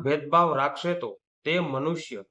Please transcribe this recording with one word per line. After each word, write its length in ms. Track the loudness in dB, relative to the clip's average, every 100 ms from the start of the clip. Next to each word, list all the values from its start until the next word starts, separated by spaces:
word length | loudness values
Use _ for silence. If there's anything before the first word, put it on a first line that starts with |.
ભેદભાવ 460 | 0 0 4 4 4 2
રાખશે 360 | 0 -2 -2
તો 160 | -2 -6 -12 _ _
તે 140 | -2 0
મનુષ્ય 640 | 0 -2 -2 -4 -8 -12 -14